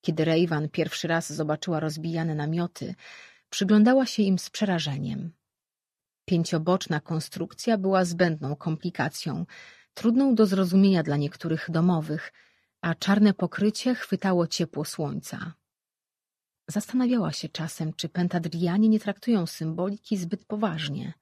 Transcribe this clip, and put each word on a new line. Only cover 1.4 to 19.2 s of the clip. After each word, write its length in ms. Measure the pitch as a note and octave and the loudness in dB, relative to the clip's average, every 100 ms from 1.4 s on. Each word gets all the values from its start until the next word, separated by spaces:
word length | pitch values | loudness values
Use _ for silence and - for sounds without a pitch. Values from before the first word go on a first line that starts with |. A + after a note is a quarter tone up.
| D3+ D3+ - D#3 | -4 -4 -2 -2
rozbijane 560 | D#3 D3+ E3 E3 E3 D3+ | -2 -4 -6 -4 -2 -2
namioty, 600 | D3 E3 F3 - - - - - - _ _ | -2 -2 -4 -6 -12 -12 -16 -20 -20 _ _
przyglądała 560 | - G3 G#3+ A3 C4 B3+ | -4 4 6 8 6 2
się 180 | - | 0
im 160 | G3 F#3 | 2 2
z 100 | - | -2
przerażeniem. 800 | - G3+ E3+ D3 C#3 C#3+ - E3 - _ _ _ _ _ _ _ _ - | -4 0 0 -2 -4 -6 -6 -10 -14 _ _ _ _ _ _ _ _ -2
Pięcioboczna 760 | F3 E3+ E3 D#3+ F#3 - D3+ | 0 0 -2 0 0 0 -4
konstrukcja 760 | - D#3+ - - E3+ - - A3 | -2 -6 -6 -8 -10 -6 -2 0
była 280 | F#3+ F#3+ F3+ | 2 2 2
zbędną 500 | E3+ F3+ D#3 C#3 D3 | 2 0 0 -6 -6
komplikacją, 880 | - D#3+ F3 - C#3+ - - C3+ F3 - - - _ | -4 -4 -4 -4 -4 -4 -6 -6 -8 -12 -20 -20 _
trudną 420 | - A3+ A#3+ C#4 A3+ | -2 0 2 4 4
do 100 | G#3+ | 4
zrozumienia 580 | F#3+ F#3 F#3+ G3 F#3 | 4 4 6 6 6
dla 140 | D#3 C#3+ | 2 0
niektórych 540 | C#3+ - E3 D#3+ - | -2 -4 -4 -4 -2
domowych, 640 | E3 F3 E3+ D#3 D3+ - _ _ _ _ _ | 2 4 2 -2 -6 -8 _ _ _ _ _
a 140 | E3 E3 | -6 -2
czarne 380 | - G#3 G#3 | 2 6 6
pokrycie 600 | F#3+ F3 - G#3 - B3 B3 | 4 -2 0 0 0 -2 -2
chwytało 520 | - F#3+ G3 F3+ E3+ | -2 -2 2 2 0
ciepło 380 | - E3 C#3 D3+ | -2 -4 -4 -8
słońca. 680 | - D3 C3+ - - - - _ _ _ _ _ _ _ _ _ _ - | -4 -4 -6 -10 -12 -14 -16 _ _ _ _ _ _ _ _ _ _ -8
Zastanawiała 640 | G#3 - B3+ B3 B3 E3 | -8 -2 0 2 2 0
się 160 | D3 E3 | -4 -8
czasem, 440 | - D#3+ - D#3+ | -8 -8 -6 -6
czy 160 | - D#3+ | -6 -6
pentadrianie 800 | F3+ F3 F3 E3 E3 F3 F#3 A3 | -2 0 0 -4 -2 0 4 4
nie 100 | G#3+ | 4
traktują 460 | G#3 G3 | 0 -6